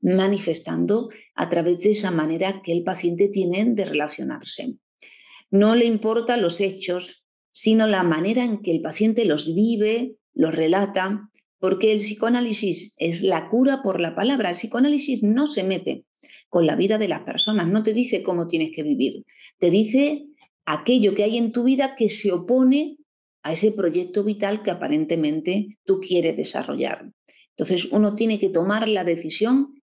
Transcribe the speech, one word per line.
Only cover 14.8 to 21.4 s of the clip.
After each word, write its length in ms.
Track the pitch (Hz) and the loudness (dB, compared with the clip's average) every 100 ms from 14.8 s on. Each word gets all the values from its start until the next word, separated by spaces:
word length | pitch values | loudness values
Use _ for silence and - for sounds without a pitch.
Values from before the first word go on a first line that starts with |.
| 277 294 285 247 | 2 2 0 0
no 240 | 208 226 294 | 2 2 0
se 160 | - | -2
mete 420 | 185 185 - - _ _ - - _ | -2 -2 -4 -8 _ _ -20 -20 _
con 160 | 175 165 | 2 2
la 100 | 156 | 2
vida 220 | 190 214 | 0 2
de 100 | 208 | 0
las 140 | 151 | -4
personas, 460 | - - - 214 170 | -8 -4 0 0 2
no 160 | 208 | 2
te 100 | 220 | 2
dice 300 | 220 247 196 | 0 0 0
cómo 240 | - 175 170 | -2 -2 -2
tienes 240 | 165 160 | -2 -2
que 100 | 160 | -4
vivir, 400 | 151 135 131 - - _ - _ | -2 0 0 -4 -16 _ -20 _
te 100 | 175 | 2
dice 580 | 185 214 247 285 294 - _ _ _ - | 4 2 2 2 -2 -8 _ _ _ -6
aquello 480 | 151 - 254 208 | -6 2 4 4
que 100 | 202 | 2
hay 140 | 208 | 0
en 140 | 233 | 0